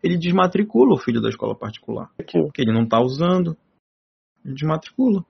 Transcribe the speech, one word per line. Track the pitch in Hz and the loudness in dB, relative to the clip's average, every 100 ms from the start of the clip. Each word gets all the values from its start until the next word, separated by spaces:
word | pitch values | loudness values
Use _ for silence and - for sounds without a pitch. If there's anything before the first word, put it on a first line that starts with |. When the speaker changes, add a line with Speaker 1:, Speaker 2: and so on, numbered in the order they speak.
Speaker 1:
ele | 170 175 | 0 0
desmatricula | 170 185 185 185 214 - 269 | 0 2 2 0 0 4 4
o | 151 | 4
filho | - 117 | 0 -2
da | 110 | -2
escola | 110 110 110 | -4 -6 -6
particular. | 107 - - 113 - _ | -10 -12 -12 -12 -12 _
Speaker 2:
Aquilo. | - 170 | -4 -2
Speaker 1:
Porque | 151 - | -2 -2
ele | 117 | 0
não | 113 117 | 2 2
tá | 113 | 2
usando. | 127 135 175 185 170 160 _ _ _ _ _ _ _ _ | 0 0 0 0 -2 -6 _ _ _ _ _ _ _ _
Ele | - | -14
desmatricula. | 135 151 160 - - 262 196 - | -6 -2 -4 -6 -2 0 0 -4